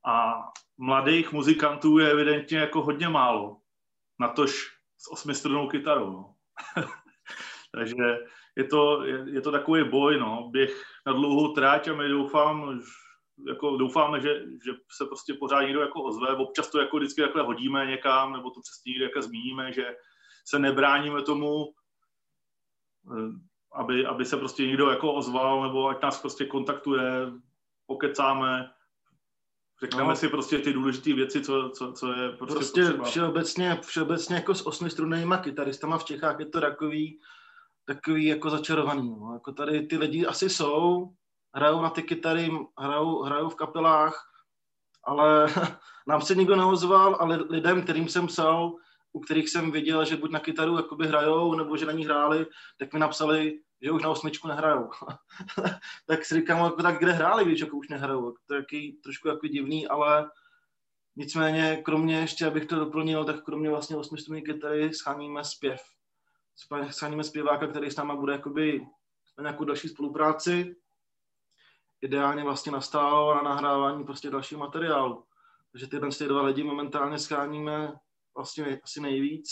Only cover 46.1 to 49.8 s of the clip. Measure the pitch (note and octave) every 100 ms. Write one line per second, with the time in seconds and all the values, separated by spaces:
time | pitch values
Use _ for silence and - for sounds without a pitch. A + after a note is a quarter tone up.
46.1 | D3+ - F#3+ F#3 G3 F#3 F#3 F3 F#3+ F#3+
47.1 | - E3 E3 - D#3+ E3 F#3 F3+ D#3+ E3
48.1 | F3+ F3 F3 D#3+ E3 E3+ E3+ _ _ _
49.1 | D3+ - D#3 D#3 F3 D#3+ D3+